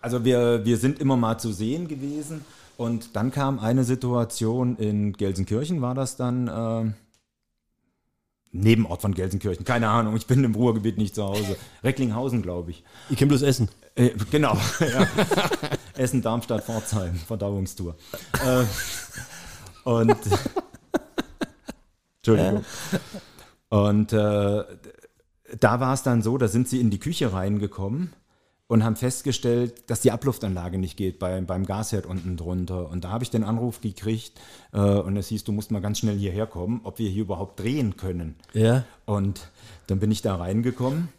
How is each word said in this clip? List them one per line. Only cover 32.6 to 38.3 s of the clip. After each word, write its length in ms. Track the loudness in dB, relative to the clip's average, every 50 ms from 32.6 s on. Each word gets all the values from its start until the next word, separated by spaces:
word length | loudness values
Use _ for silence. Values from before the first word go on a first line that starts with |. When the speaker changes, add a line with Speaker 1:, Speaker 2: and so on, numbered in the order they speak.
| -2 -4 -4 -6 -6 -6
Speaker 1:
Und 140 | -6 -8 -6
da 80 | -4
hab 100 | -6 -6
ich 80 | -6 -2
den 120 | -2 -2 0
Anruf 380 | 0 -2 -2 -2 -4 -6 -4
gekriegt, 580 | -8 -8 -8 -6 -4 -4 -4 -4 -4 -10 _ -20 -20 -20 -20 -20 -20 _
äh, 80 | -2 2
und 380 | 2 4 4 2 2 0 -2 -2
es 100 | -2 -4
hieß, 160 | -6 -6 -4
„Du 80 | -4
musst 200 | -4 -4 -2 -4
mal 100 | -4 -4
ganz 180 | -2 -4 -4 0
schnell 180 | 0 0 0 0
hierher 300 | -2 -2 -2 -2 -4 -4
kommen, 320 | -4 -6 -4 -4 -4 -4 -6
ob 160 | -10 -8 -4
wir 100 | -4 -2
hier 140 | -2 -2 -4
überhaupt 360 | -4 -4 -6 -6 -10 -10 -6
drehen 380 | -4 -2 -2 0 0 -2 -2 -4
können.“ 380 | -6 -6 -6 -4 -6 -8